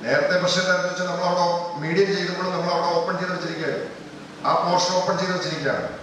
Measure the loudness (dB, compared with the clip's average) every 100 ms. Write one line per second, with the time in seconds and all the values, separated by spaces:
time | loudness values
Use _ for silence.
0 | 2 2 4 2 2 2 2 2 2 -2
1 | -2 0 2 2 2 2 -2 -4 -2 2
2 | 4 2 -2 -2 -2 0 0 0 2 2
3 | 0 -2 -2 -4 -4 -4 -4 -4 -6 -10
4 | -16 -16 -16 -6 0 2 4 2 2 2
5 | 2 0 0 -2 -2 -2 -2 -2 -4 -8